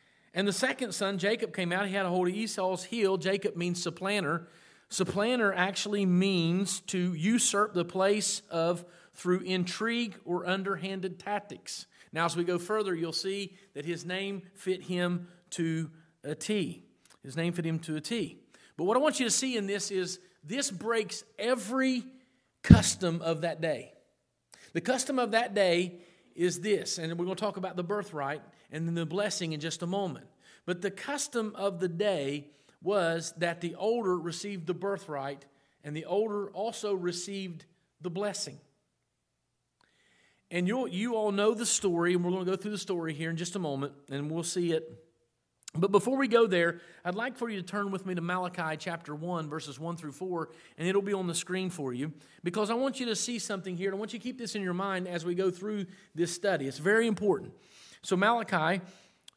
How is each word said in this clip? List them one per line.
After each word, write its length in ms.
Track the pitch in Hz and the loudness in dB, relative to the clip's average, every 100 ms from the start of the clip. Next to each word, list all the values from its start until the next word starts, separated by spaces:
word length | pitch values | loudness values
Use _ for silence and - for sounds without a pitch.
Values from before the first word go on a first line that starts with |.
| _ _ _ | _ _ _
And 140 | 185 202 | 0 0
the 60 | |
second 400 | 185 262 269 233 | 2 0 0 -4
son, 240 | - 196 196 | -2 -2 0
Jacob, 360 | 196 226 208 | 0 0 -2
came 200 | 190 175 | -2 0
out. 140 | 185 196 | 0 0
He 80 | 196 | 0
had 100 | 185 | 2
a 40 | |
hold 200 | 180 180 | 2 2
of 40 | 202 | 0
Esau's 500 | 220 208 185 180 - | -4 0 0 -2 -4
heel. 320 | 233 196 190 | 2 2 4
Jacob 400 | 185 196 - 170 | 2 0 0 -2
means 260 | 175 175 | -2 0
supplanter. 640 | 170 170 190 208 147 165 170 - - - - | -4 -4 -2 0 0 -2 -6 -20 -20 -20 -10
Supplanter 680 | - 175 190 226 247 202 | -2 0 2 2 4 2
actually 520 | 180 190 190 208 202 190 | 4 2 0 -2 2 4
means 720 | 180 196 185 165 185 190 - - | 6 6 4 4 2 0 -4 -2
to 260 | 185 180 | 0 0
usurp 600 | 156 185 233 - 202 214 | 2 2 4 4 4 2
the 120 | 180 175 | 2 0
place 580 | 185 196 208 - - - | 2 4 4 2 -4 -4
of 360 | 165 165 175 - - - | 0 2 0 -4 -20 -20
through 280 | - 180 180 | -6 2 2
intrigue 760 | 180 185 180 - 220 233 226 - | 2 0 0 -2 -2 0 -2 -6
or 240 | - 175 180 | -4 -2 0
underhanded 720 | 190 190 175 190 190 185 - | -2 -2 -4 -4 -6 -6 -6
tactics. 680 | 202 208 202 - - - - _ - | -4 -4 -6 -14 -12 -12 -14 _ -8
Now, 140 | 156 170 | 0 0
as 100 | 170 | 2
we 80 | |
go 140 | 175 175 | 0 0
further, 380 | 175 220 196 165 | 0 -2 0 -2
you'll 180 | 170 | -2
see 420 | 165 190 202 190 - - | -2 -4 -4 -6 -10 -16
that 120 | 143 156 | -10 -6
his 200 | 165 175 | -6 -4
name 380 | 185 196 196 - - | -4 -4 -6 -10 -8
fit 260 | 185 185 | -2 -2
him 460 | - 180 180 175 175 - - | -2 0 2 0 -4 -18 -10
to 400 | - 165 160 156 - - _ | -2 0 0 -4 -10 -20 _
a 120 | 143 156 | -10 -8
T. 480 | - 214 143 - - _ - - | -2 0 0 -6 -18 _ -20 -20
His 140 | 139 143 | -10 -2
name 160 | 170 | -2
fit 120 | 175 165 | 0 0
him 140 | 160 | -2
to 160 | 165 151 | -2 -6
a 40 | |
T. 380 | - 233 165 - _ - - - | -2 -2 -4 -8 _ -20 -18 -2
But 80 | 180 | 2
what 120 | 247 | 4
I 20 | |
want 200 | 302 - | 4 2
you 60 | 233 | 2
to 60 | |
see 260 | - 262 233 | 2 0 -2
in 100 | 196 | -2
this 240 | 196 196 | -2 -2
is 280 | 190 175 - - _ | -2 -2 -6 -14 _
this 280 | 147 262 277 | -6 -2 -2
breaks 520 | 180 214 226 190 - - - | -2 0 0 0 -6 -12 -6
every 680 | 233 247 196 262 262 254 - - _ _ _ _ | 0 0 0 2 2 2 -4 -16 _ _ _ _
custom 580 | - 226 - - 180 165 | 10 10 10 0 0 0
of 200 | 165 156 | 0 -2
that 200 | 165 156 | -2 -2
day. 320 | 160 123 - - _ _ _ _ _ - - | -2 -2 -6 -20 _ _ _ _ _ -20 -6
The 80 | 165 | -4
custom 380 | 170 254 269 262 | 0 0 2 0
of 120 | 233 | 2
that 220 | 226 240 | 2 2
day 460 | 202 185 175 180 - - - _ 165 | 4 6 4 2 -6 -20 -20 _ -2
is 260 | 175 180 | 0 0
this, 360 | 214 190 - 180 | 0 0 0 -4
and 140 | 160 170 | -4 -2
we're 80 | 180 | -2
gonna 100 | 185 | 0
talk 220 | 208 190 | -2 -2
about 180 | 185 180 | -6 -4
the 80 | |
birthright 580 | 175 208 190 156 139 151 - - - | -2 -2 -2 -4 -4 -4 -10 -20 -12
and 160 | 156 165 | -4 -2
then 80 | 170 | 0
the 100 | 160 | 0
blessing 480 | 185 202 - 165 | 0 0 -2 -4
in 60 | 151 | -4
just 240 | 160 - | -6 -4
a 40 | 175 | -2
moment. 400 | 196 185 127 - _ - - - | -2 -2 -6 -14 _ -20 -14 -6
But 160 | 180 | -4
the 100 | 196 | -4
custom 640 | 196 - 285 - 233 214 - | -6 -6 -4 -2 -2 -4 -2
of 240 | 196 170 | -2 0
the 80 | 185 | -4
day 600 | 165 208 165 139 147 143 _ _ _ | 0 0 2 -2 -4 -10 _ _ _
was 520 | 180 202 165 165 165 165 | 0 2 2 0 -4 -2
that 240 | 170 170 | -2 -2
the 140 | 170 - | -6 -2
older 420 | 208 240 196 180 | 0 2 2 0
received 500 | 165 160 202 196 160 | -2 -6 -6 -6 -4
the 60 | |
birthright 720 | 165 202 196 160 143 135 143 - _ _ _ | -2 -2 -4 -4 -6 -6 -8 -14 _ _ _
and 120 | 147 156 | -8 -8
the 100 | 160 | 0
older 440 | 202 220 202 196 | 2 2 0 -4
also 420 | 170 226 - 208 | -4 -4 -4 -2
received 720 | 190 175 175 202 196 185 156 - _ _ _ | 0 -2 -4 -6 -6 -6 -10 -16 _ _ _
the 80 | 170 | -6
blessing. 500 | 175 208 - 139 139 _ _ _ _ _ _ _ _ _ _ _ _ _ _ _ _ _ _ _ | -2 -4 -4 -8 -10 _ _ _ _ _ _ _ _ _ _ _ _ _ _ _ _ _ _ _
And 160 | 175 180 | 0 2
you, 200 | 254 247 | 2 0
you 280 | 180 240 226 | -2 0 0
all 160 | 214 | 0
know 220 | 196 214 | 4 4
the 120 | 226 233 | 4 0
story, 480 | - 196 170 175 | 2 2 2 4
and 100 | 180 | 4
we're 80 | 175 | 2
gonna 140 | 185 185 | 0 0
go 100 | 190 | -2
through 160 | 208 | -4
the 60 | 208 | -6
story 360 | - 175 160 | -4 -2 -2
here 160 | 147 165 | -4 -4
in 80 | 165 | -4
just 180 | 175 190 | -4 -2
a 40 | |
moment, 340 | 156 135 - - - | -2 -2 -4 -8 -8
and 220 | 139 147 | -6 -4
we'll 120 | 165 | -4
see 280 | 170 180 170 | -2 0 2
it. 340 | 160 - - _ _ _ _ _ _ - 160 | 0 -2 -16 _ _ _ _ _ _ -8 0
But 160 | 196 | 4
before 260 | 196 233 269 | 6 4 2
we 100 | 262 | 6
go 200 | 233 220 | 6 6
there, 340 | 180 170 170 - - 180 | 6 4 0 -12 -8 -4
I'd 80 | |
like 240 | 190 254 - | -4 -4 -4
for 100 | 233 | -4
you 140 | 196 | -4
to 60 | 180 | -4
turn 240 | 208 202 | -4 -2
with 120 | 190 | -4
me 120 | 190 180 | -4 -2
to 60 | |
Malachi 540 | 170 185 180 180 160 156 | 0 -2 -2 -4 -4 -4
chapter 380 | 180 170 147 | -6 -8 -8
one, 340 | 151 170 170 151 | -8 -4 -4 -4
verses 320 | 151 147 131 | -6 -8 -8
one 180 | 165 165 | -8 -6
through 160 | 151 | -8
four, 360 | 139 185 170 156 - - - | -8 -4 -4 -4 -10 -20 -4
and 80 | 175 | 2
it'll 160 | 196 | 2
be 100 | 196 | 2
on 140 | 196 175 | 0 0
the 80 | 160 | -2
screen 340 | - 185 185 | -2 -2 -2
for 240 | 170 135 | -4 -4
you, 180 | 123 156 - - - | -4 -4 -6 -20 -6
because 280 | 180 214 208 | -4 0 0
I 20 | |
want 260 | 233 269 262 | 2 0 -2
you 60 | 240 | -2
to 100 | 208 | -2
see 220 | - 240 | -2 -4
something 400 | - 196 185 175 | -4 -6 -4 -4
here, 120 | 196 | -2
and 60 | 196 | -2
I 40 | |
want 120 | 214 | -6
you 60 | 226 | -6
to 60 | |
keep 160 | 247 254 | -8 -8
this 160 | 220 208 | -6 -2
in 80 | |
your 100 | 185 | -2
mind 340 | 175 196 185 180 | 0 0 -2 -2
as 160 | 170 | -4
we 120 | 175 175 | -2 2
go 160 | 190 | 2
through 340 | 175 208 208 185 - - 156 | 0 -4 -4 -6 -10 -14 -2
this 180 | 170 | -2
study. 340 | - 202 165 139 | 2 2 2 0
It's 120 | 139 | 0
very 260 | 170 220 226 | 4 6 6
important. 480 | 190 208 151 - - - - - - | 4 4 2 0 -16 -20 -20 -20 -14
So 160 | - 180 | 0 4
Malachi, 640 | 208 233 214 175 160 185 185 - - _ - | 6 4 2 2 4 2 -2 -20 -20 _ -20